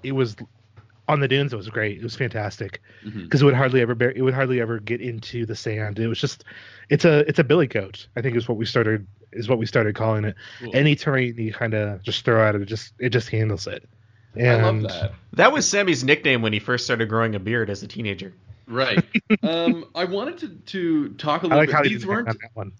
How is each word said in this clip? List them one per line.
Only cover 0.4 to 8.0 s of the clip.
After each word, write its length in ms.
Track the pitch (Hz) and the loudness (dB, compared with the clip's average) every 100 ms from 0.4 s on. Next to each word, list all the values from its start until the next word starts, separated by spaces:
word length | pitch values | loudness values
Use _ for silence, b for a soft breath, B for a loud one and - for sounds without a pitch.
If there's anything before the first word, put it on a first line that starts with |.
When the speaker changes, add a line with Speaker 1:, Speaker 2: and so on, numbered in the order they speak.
| - _ _ - _ _ - | -18 _ _ -20 _ _ -2
Speaker 1:
on 100 | 143 | 0
the 80 | 135 | 2
dunes. 240 | 135 143 | 2 0
It 60 | 110 | -4
was 100 | 104 | -6
great. 300 | 117 107 101 | -4 -4 -4
It 60 | |
was 120 | 117 - | -10 -4
fantastic 640 | 123 110 101 - 98 - B B | -4 -4 -6 -8 -12 -12 B B
Speaker 2:
Mm-hmm. 240 | 104 107 85 | -14 -12 0
Speaker 1:
'cause 140 | 139 | 4
it 40 | 143 | 6
would 80 | 131 | 6
hardly 260 | 131 127 | 2 2
ever 140 | 117 120 | 2 2
bear, 160 | 123 | 0
it 100 | 107 | 2
would 120 | 131 | 0
hardly 280 | 131 131 123 | 0 0 0
ever 180 | 113 113 | -2 -6
get 220 | 107 120 | -6 -6
into 440 | 123 113 - 120 110 | -6 -10 -10 -8 -6
the 100 | 107 | -6
sand. 440 | 113 107 107 104 | -6 -4 -6 -4
It 80 | 113 | -4
was 140 | 110 | -2
just, 240 | - - - B B B B | -4 -6 -18 B B B B
it's 140 | 151 170 | 4 6
a, 220 | 147 151 | 6 4
it's 100 | 160 | 4
a 40 | |
billy 240 | 131 170 139 | 4 4 4
goat, 400 | 110 98 - | 0 -6 -12